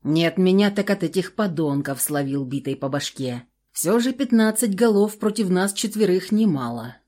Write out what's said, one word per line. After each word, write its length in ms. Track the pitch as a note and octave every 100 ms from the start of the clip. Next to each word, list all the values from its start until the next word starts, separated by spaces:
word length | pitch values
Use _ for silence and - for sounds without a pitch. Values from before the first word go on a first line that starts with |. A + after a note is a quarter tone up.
Не 200 | C#3+ D#3+ E3+
от 120 | F#3+
меня, 320 | F#3 F#3+ G#3
так 200 | G3+ G3
от 120 | G3
этих 320 | D#3+ F#3 F3
подонков 640 | - G#3 D#3 D#3 C#3 C#3 C3+
словил 440 | - D3 C#3 C#3
битой 320 | B2+ C#3 C3+ C3+
по 120 | C#3
башке. 540 | C#3 - - B2+ A#2+ - _ _
Все 260 | - E3 A3+
же 140 | A#3+
пятнадцать 640 | B3+ C4+ A3+ A3 A3 A#3+ F#3+
голов 420 | A#3+ G3+ G3+ -
против 300 | G#3+ G#3 F#3+
нас 240 | F3+ G3
четверых 580 | G3 A3 G#3 G#3 F3+ F#3
немало. 640 | G#3+ A3 C#3+ A#2+ A#2+ A2+ -